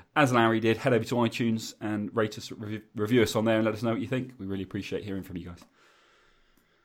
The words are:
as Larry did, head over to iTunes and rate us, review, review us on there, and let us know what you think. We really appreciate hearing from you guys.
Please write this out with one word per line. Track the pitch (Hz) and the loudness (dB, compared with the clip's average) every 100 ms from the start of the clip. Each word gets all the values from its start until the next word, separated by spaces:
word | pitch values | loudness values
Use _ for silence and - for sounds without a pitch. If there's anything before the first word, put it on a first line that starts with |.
| - - | -4 2
as | 143 | 4
Larry | 123 113 113 | 4 4 4
did, | 113 113 | 2 2
head | - | 2
over | 131 110 | 2 2
to | 120 | 0
iTunes | 117 - 117 113 113 - | 0 0 0 0 -4 -8
and | 107 107 104 | -6 -4 -2
rate | 113 110 107 | 0 -2 -4
us, | - | -14
review, | - 107 107 - 104 | -12 -10 -10 -10 -4
review | 104 123 | 2 4
us | 107 113 | 4 4
on | 110 | 2
there, | 110 | 4
and | 110 | 2
let | |
us | 104 | 0
know | 117 | -2
what | 113 | -2
you | - | -2
think. | 127 - - | -4 -6 -8
We | 95 | -6
really | 98 | -6
appreciate | 95 101 98 95 104 | -6 -6 -6 -6 -6
hearing | 98 | -8
from | 90 90 | -8 -10
you | 87 | -10
guys. | 87 - _ _ _ _ _ _ _ _ _ _ _ | -14 -20 _ _ _ _ _ _ _ _ _ _ _